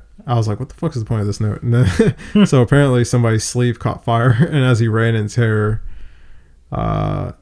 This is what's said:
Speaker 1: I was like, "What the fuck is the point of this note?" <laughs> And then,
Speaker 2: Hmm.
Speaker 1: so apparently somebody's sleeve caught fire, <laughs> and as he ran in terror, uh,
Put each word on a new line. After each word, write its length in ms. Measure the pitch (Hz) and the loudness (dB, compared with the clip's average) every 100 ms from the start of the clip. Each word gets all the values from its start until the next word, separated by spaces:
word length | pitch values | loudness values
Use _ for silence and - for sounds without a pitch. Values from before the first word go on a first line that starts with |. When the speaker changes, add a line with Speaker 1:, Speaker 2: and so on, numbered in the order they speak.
| - - 170 | -12 -16 -4
Speaker 1:
I 100 | 120 | -2
was 120 | 113 | -2
like, 120 | 104 | -4
"What 100 | 123 | -8
the 60 | - | -8
fuck 200 | 165 123 | -6 -6
is 60 | |
the 40 | 107 | -4
point 160 | 113 | -4
of 60 | 104 | -4
this 140 | 98 | -4
note?" 200 | 107 - | -4 -4
<laughs> 20 | |
And 100 | 120 | 0
then, 420 | 117 95 - 226 - - | 2 2 2 0 0 -2
Speaker 2:
Hmm. 120 | 208 196 | 2 4
Speaker 1:
so 160 | 135 | 4
apparently 420 | 120 139 139 123 | 4 4 4 2
somebody's 400 | 117 127 117 113 | 2 2 2 0
sleeve 360 | - 123 123 113 | -2 -2 -2 -2
caught 260 | - - - | -6 -6 -2
fire, 240 | 117 123 | 2 2
<laughs> 200 | 113 165 | 2 2
and 140 | 151 | 2
as 160 | 127 117 | 2 2
he 80 | 117 | 2
ran 280 | 110 113 113 | 2 0 0
in 120 | 101 | -2
terror, 540 | - 117 107 107 110 - - - - - - - _ _ | 0 0 0 0 -2 -6 -12 -14 -18 -20 -20 -20 _ _
uh, 640 | 117 110 104 104 101 95 - | -6 -2 -2 -2 -4 -6 -12